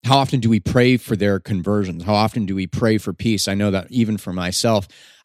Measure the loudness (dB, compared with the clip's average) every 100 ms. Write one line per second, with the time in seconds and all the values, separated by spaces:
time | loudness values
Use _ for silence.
0 | 4 2 2 0 2 0 2 2 4 2
1 | 0 -2 0 0 -2 -4 0 0 -2 -6
2 | 0 2 2 0 -4 -4 -4 -2 0 0
3 | -2 -4 -2 -2 -2 0 0 -2 -2 -2
4 | 0 -2 -6 -6 -4 -2 0 0 -2 -16
5 | -20 _